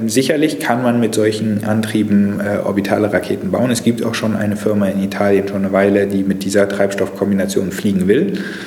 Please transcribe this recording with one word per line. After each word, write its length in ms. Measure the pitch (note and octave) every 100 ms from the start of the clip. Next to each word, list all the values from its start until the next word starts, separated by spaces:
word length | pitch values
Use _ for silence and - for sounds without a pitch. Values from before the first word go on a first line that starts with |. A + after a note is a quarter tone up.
| A2+
sicherlich 540 | A2 C3+ D#3 D#3 D3+
kann 200 | - A#2+
man 160 | B2 A#2+
mit 120 | A2+
solchen 520 | A2 G#2+ G#2+ A2 G#2
Antrieben, 720 | G#2+ A2 A2 A2 G2+ G2+ G2+ G2
äh, 260 | G2+ G#2
orbitale 480 | - G2+ G2+ G#2 G#2
Raketen 380 | F#2 - - G2
bauen. 220 | G2+ B2
Es 100 | A2+
gibt 220 | - A2
auch 100 | A2+
schon 220 | A2+ A2 G#2+
eine 180 | G#2
Firma 320 | G#2 A2 G#2 G2
in 160 | G2
Italien, 460 | F#2+ - G2+ G2 G2
schon 160 | G2
eine 80 | G2
Weile, 340 | F#2+ G2+ G2+ G2
die 160 | G2
mit 220 | G2 F#2+
dieser 240 | G2+ G2+ G2+
Treibstoffkombination 1040 | G2 G2 - - - G2 G3 - G2+ F#2+
fliegen 340 | - A2 F#2+ F2+
will. 280 | A#2 G3 - - -